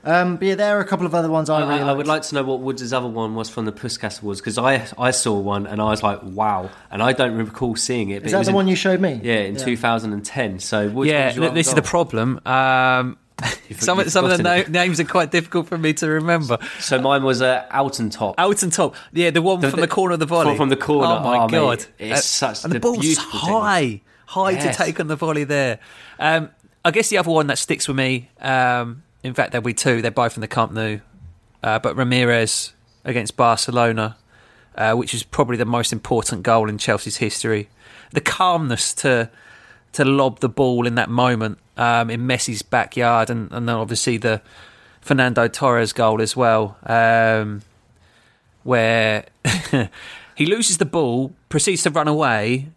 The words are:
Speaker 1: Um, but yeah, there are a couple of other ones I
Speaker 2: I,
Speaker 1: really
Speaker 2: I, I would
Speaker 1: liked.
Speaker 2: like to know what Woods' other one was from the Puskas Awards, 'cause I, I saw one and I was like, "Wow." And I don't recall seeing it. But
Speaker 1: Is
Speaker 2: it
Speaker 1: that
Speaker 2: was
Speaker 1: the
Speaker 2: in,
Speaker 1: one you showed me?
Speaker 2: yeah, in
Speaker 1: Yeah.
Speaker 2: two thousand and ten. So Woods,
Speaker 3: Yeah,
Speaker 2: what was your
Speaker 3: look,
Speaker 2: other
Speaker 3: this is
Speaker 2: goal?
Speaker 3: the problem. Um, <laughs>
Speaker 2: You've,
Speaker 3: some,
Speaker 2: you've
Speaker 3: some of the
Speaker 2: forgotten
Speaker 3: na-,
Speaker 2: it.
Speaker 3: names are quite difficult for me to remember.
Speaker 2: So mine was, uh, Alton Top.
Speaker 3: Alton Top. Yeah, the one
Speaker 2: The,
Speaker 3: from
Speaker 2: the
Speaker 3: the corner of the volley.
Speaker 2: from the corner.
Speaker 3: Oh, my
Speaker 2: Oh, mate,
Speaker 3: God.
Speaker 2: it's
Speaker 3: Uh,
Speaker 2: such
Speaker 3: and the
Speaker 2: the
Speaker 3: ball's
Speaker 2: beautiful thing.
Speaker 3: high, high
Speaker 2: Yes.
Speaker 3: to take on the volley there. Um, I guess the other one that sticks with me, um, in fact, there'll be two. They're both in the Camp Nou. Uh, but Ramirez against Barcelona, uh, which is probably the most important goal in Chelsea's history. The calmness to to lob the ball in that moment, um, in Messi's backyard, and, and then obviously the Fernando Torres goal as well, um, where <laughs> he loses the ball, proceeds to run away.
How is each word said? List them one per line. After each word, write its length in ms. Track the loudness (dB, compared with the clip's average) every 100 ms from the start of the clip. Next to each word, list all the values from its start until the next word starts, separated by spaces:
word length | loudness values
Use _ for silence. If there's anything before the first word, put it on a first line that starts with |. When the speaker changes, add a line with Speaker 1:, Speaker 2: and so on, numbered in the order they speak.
| 2
Speaker 1:
Um, 300 | 2 2 0
but 120 | 0
yeah, 80 | 0
there 220 | 2 2
are 40 |
a 40 | 0
couple 220 | -2 0
of 80 | 0
other 140 | 2
ones 180 | 0 2
I 120 | 0
Speaker 2:
I, 60 | 2
Speaker 1:
really 140 | 0
Speaker 2:
I, 80 | 0
I 40 |
would 120 | 0 0
Speaker 1:
liked. 200 | -2 0
Speaker 2:
like 40 |
to 60 | -2
know 80 |
what 160 | -2 -2
Woods' 340 | -4 -6 -4
other 140 | -4 -2
one 260 | -4 -4
was 160 | -4 -6
from 160 | -4 -6
the 60 |
Puskas 500 | -6 -10 -6 -8 -8
Awards, 180 | -8 -6
'cause 200 | -6 0
I, 260 | 2 0 -2 -2
I 100 | 0
saw 300 | 0 0 0
one 260 | 0 -4 -4
and 160 | -2
I 40 | 0
was 180 | 2
like, 160 | 0 -4
"Wow." 480 | -8 -2 -2 -2 -6 -14 -12
And 100 | 0
I 120 | 0
don't 220 | 2 0 0
recall 400 | -6 -4 -4 -2
seeing 340 | -4 -2 -4
it. 120 | -4
But 60 | -2
Speaker 1:
Is 40 |
Speaker 2:
it 40 | 0
Speaker 1:
that 20 |
Speaker 2:
was 80 | 2
Speaker 1:
the 40 |
Speaker 2:
in, 40 | 2
Speaker 1:
one 120 | 2
you 80 | 2
showed 260 | 2 2
me? 180 | 0 -2
Speaker 2:
yeah, 100 | -2 0
in 160 | 0 -4
Speaker 1:
Yeah. 80 | -4
Speaker 2:
two 120 | 0
thousand 360 | 0 0 -2
and 100 | -6
ten. 360 | -6 -4 -4 -4
So 300 | -4 -2 0
Woods, 200 | 0 0
Speaker 3:
Yeah, 100 | 2
Speaker 2:
what 40 | 0
was 80 | 0
your 40 | 0
Speaker 3:
look, 60 |
Speaker 2:
other 40 | 0
Speaker 3:
this 80 | 2
is 60 |
Speaker 2:
goal? 80 | 0
Speaker 3:
the 60 | 0
problem. 500 | -2 0 0 -2 -2 -2
Um, 720 | 0 2 2 2 2 -2 -8 _ -8
<laughs> 160 | -8 -8 -12
Speaker 2:
You've, 120 | -4
Speaker 3:
some, 180 | 0 0
Speaker 2:
you've 120 | 2
Speaker 3:
some 140 | 2 4
of 60 |
the 60 | 2
Speaker 2:
forgotten 60 |
Speaker 3:
na-, 200 | 2 2
Speaker 2:
it. 60 | 2
Speaker 3:
names 300 | 0 0 0
are 60 | 0
quite 260 | 0 2
difficult 360 | 0 0 -4 -2
for 100 | -2
me 160 | -2
to 140 | 0 0
remember. 500 | 0 2 0 0 -2 -4 -10
Speaker 2:
So 180 | -2 2
mine 240 | 4 2
was, 180 | 2 2
uh, 240 | 2 0 0
Alton 380 | 0 0 -2 -4
Top. 260 | -2 -4 0
Speaker 3:
Alton 320 | 2 2 0
Top. 260 | 0 0 -2 -6
Yeah, 160 | 0 2
the 120 | 2
one 200 | 2 2
Speaker 2:
The, 80 | 2
Speaker 3:
from 100 | 2
Speaker 2:
the 60 | 0
Speaker 3:
the 60 |
corner 200 | 2 0 0
of 40 |
the 60 | 0
volley. 320 | 2 2 2
Speaker 2:
from 100 | 2
the 80 | 0
corner. 320 | 2 2 2
Speaker 3:
Oh, 160 | 0
my 140 | 0 2
Speaker 2:
Oh, 100 | 2
mate, 40 | 4
Speaker 3:
God. 280 | 2 0 -6 _
Speaker 2:
it's 200 | -4 -2
Speaker 3:
Uh, 20 | 0 0 -2
Speaker 2:
such 100 | -2 -4
Speaker 3:
and 60 |
the 20 | 0
Speaker 2:
the 40 |
Speaker 3:
ball's 160 | 0 0
Speaker 2:
beautiful 420 | 0 0 -2 -6
thing. 100 | 0 0
Speaker 3:
high, 400 | 2 2 0 -4 _ _ -8
high 260 | -2 0
Speaker 2:
Yes. 240 | 0 -2 0
Speaker 3:
to 80 |
take 160 | -2 -2
on 80 | -4
the 80 | -2
volley 300 | -2 -2 0
there. 340 | 0 0 -2 -10 -20 -20 -4
Um, 300 | 0 0 -2 _ _ _
I 80 | 0
guess 160 | 0 0
the 100 | 0
other 140 | 2
one 160 | 2 2
that 100 | -2
sticks 300 | -2 -4 -2
with 80 | 0
me, 340 | 0 -2 -6 _
um, 640 | -2 2 2 0 -4 -10 _ _
in 100 | -8
fact, 200 | -2 -2
there'll 100 | -2
be 100 | -4
two. 280 | 0 0 2
They're 100 | 0
both 240 | 0 -2 -2
in 60 |
the 60 | -6
Camp 240 | -2 -2
Nou. 260 | -2 -4 -6 -12 -20 -20 -20 _ _
Uh, 160 | -2 0
but 160 | -2 -2
Ramirez 760 | 0 2 4 2 2 -2 -6 _ _ _ -6
against 320 | -4 -4 2
Barcelona, 800 | 2 4 0 2 2 0 -4 -6 _ _ _ _ _ -2
uh, 200 | 0 0
which 180 | -2
is 100 | -6
probably 320 | -6 -2 0 0
the 80 | 0
most 280 | 0 -2
important 500 | -4 -2 -2 0 -4
goal 240 | 2 2 2
in 100 | -4
Chelsea's 400 | -2 -2 -2 -4
history. 520 | -4 -2 -2 -2 -4 _ -20 -20 -6
The 80 | -4
calmness 720 | -4 0 2 2 0 -2 -4 -2
to 340 | 2 2 0 -8 -20 -20 -20 -20 _
to 120 | 0 2
lob 340 | 4 2 0
the 100 | -4
ball 360 | 2 2 2 0
in 80 | 0
that 140 | 0
moment, 480 | 2 2 2 -2 -6 _ -2
um, 320 | 2 2 0
in 120 | -2 -2
Messi's 340 | -2 -2 -6
backyard, 680 | -2 -2 0 0 2 2 0
and, 220 | -4 -6
and 160 | -6 -4
then 80 | -4
obviously 420 | -4 -2 -2 0
the 240 | 0 -2 -4 -20 -20 -20 -20 _
Fernando 460 | 0 2 4 4 0
Torres 460 | 2 2 2 2
goal 280 | 2 2 2
as 140 | 0 2
well, 420 | 4 4 0 -6 -2
um, 760 | 2 4 4 4 2 -2 -8 -14 _ _ _ _ _ _ _ _ _
where 640 | 0 2 4 4 2 0 -6 _
<laughs> 460 | -4 -4 0 0 0 -8 -20 -20 -20 -2
he 100 | 0
loses 320 | 2 0 0
the 80 | 0
ball, 480 | 0 0 0 -2 -8 _
proceeds 340 | 0 0 0
to 60 | 0
run 180 | 0 0
away. 600 | 2 2 0 0 -2 -4